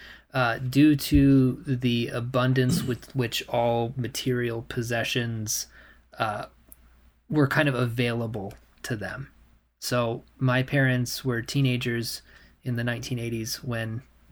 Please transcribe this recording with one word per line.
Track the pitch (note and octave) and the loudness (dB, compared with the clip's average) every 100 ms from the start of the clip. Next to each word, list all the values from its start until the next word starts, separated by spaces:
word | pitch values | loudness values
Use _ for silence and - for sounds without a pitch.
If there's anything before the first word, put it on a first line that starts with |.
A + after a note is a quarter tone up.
| - - _ | -20 -20 _
uh, | C3+ A#2+ A2+ | 0 0 0
due | B2+ C3+ D3+ D3 | 0 6 6 6
to | - C#3+ C#3 C3+ B2+ B2 | 4 6 8 8 6 2
the | C#3+ B2+ B2 A#2+ A#2 | -2 0 0 0 -2
abundance | B2 A#2+ B2+ B2+ C3 B2+ - | -4 -2 2 4 4 4 2
with | C3 A#2 - | 0 -4 -6
which | C3 A#2 - - | -4 -2 -2 -2
all | A#2+ A#2+ A#2 A#2 B2+ | 0 2 2 -2 -4
material | A#2 - B2+ B2 A#2+ A#2 - | -6 -4 -2 0 -2 -4 -8
possessions, | B2+ A#2 A#2 A2 B2 A#2 A2+ A2 - - - - - _ - | -6 -4 -2 -2 -2 -2 -4 -4 -6 -6 -14 -20 -20 _ -6
uh, | A2 G#2 - _ _ - - _ _ _ - | -4 -4 -10 _ _ -20 -20 _ _ _ -4
were | D3 C3+ | 2 2
kind | D3+ D3 | 4 2
of | B2 | 2
available | B2 A#2 A#2+ A#2 A2+ A2+ F#2+ - _ _ | -2 0 -2 -2 -4 -6 -8 -12 _ _
to | - A2 | -8 -8
them. | F#2+ C3 C3+ _ _ _ _ _ | -8 -10 -14 _ _ _ _ _
So | - B2 A#2 A2+ - - | -4 -2 0 -4 -10 -2
my | C3 B2+ | 0 2
parents | C3 C#3 C3 B2+ A#2 - | 2 2 2 2 0 -4
were | C3 A#2 | -2 -4
teenagers | A2+ C#3+ C3+ B2 B2 A#2 A#2 - - - - _ | -2 0 2 2 -2 -2 -4 -8 -14 -20 -20 _
in | C3 | -6
the | A#2 | -4
nineteen | A#2+ A#2 A#2 A#2+ | -2 -4 -6 -6
eighties | A#2 A2+ A2+ - | -4 -6 -6 -8
when | C#3 A#2 A2 A2+ - _ _ | -6 -4 -4 -6 -10 _ _